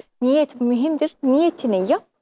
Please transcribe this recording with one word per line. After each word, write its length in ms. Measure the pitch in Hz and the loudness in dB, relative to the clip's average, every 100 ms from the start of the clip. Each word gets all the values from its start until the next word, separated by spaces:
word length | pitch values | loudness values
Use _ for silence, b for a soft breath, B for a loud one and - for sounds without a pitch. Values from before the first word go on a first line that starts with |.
| B _ | B _
Niyet 400 | 247 294 294 247 | 0 2 0 -2
mühimdir. 540 | 240 240 302 302 311 - | -2 0 0 -2 -4 -2
Niyetini 680 | 269 269 339 330 254 190 190 | 0 2 2 0 -2 -2 0
yap 120 | 349 - _ | -2 -4 _